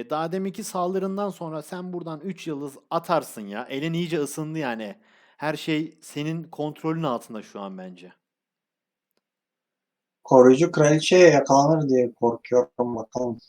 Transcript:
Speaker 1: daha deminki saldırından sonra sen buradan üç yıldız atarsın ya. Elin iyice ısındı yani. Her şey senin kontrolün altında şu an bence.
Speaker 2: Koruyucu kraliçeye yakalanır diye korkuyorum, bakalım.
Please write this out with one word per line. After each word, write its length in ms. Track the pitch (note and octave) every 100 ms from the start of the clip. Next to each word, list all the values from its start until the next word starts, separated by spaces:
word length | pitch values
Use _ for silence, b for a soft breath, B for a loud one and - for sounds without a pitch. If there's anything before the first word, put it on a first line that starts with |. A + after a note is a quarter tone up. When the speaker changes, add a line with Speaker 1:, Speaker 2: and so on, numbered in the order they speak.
| A#2+
Speaker 1:
daha 220 | D3+ E3
deminki 320 | F#3 G3 F#3+
saldırından 680 | G#3 F#3+ F3+ F#3+ F#3+ G3 G#3
sonra 320 | F#3+ E3+ D#3
sen 300 | D3+ F#3 F3+
buradan 280 | F3 E3 D#3
üç 260 | E3+ E3+ -
yıldız 300 | C#3+ C#3+ C3+ -
atarsın 560 | E3 E3 E3 C3+ - G2+
ya. 200 | G#2 B2+
Elin 220 | C3+ D#3
iyice 260 | E3 F3 E3
ısındı 400 | C#3+ - D#3 D#3+
yani. 380 | C#3 A#2 G#2+ G2 _ _ _ -
Her 200 | D3 D3
şey 420 | - D#3 D#3+ -
senin 440 | - - D3+ E3
kontrolün 580 | E3 - D3+ D3 D#3+ D#3+
altında 400 | D#3+ A#2 - A2+
şu 180 | - G#2+
an 180 | G2 F#2+
bence. 340 | F#2 F2+ F2+ _ _ _ _ _ _ _ _ _ _ _ _ _ _ _ _ _ _ _ _ _
Speaker 2:
Koruyucu 480 | - C3 B2+ C3 E3
kraliçeye 580 | E3+ D3+ D#3 - F3+ F3
yakalanır 580 | D3 C3 C#3 C#3+ D#3+ C#3+
diye 260 | B2+ B2
korkuyorum, 840 | - A#2 A#2 - B2 B2 - B2 A#2
bakalım. 420 | A2 B2 B2 A2+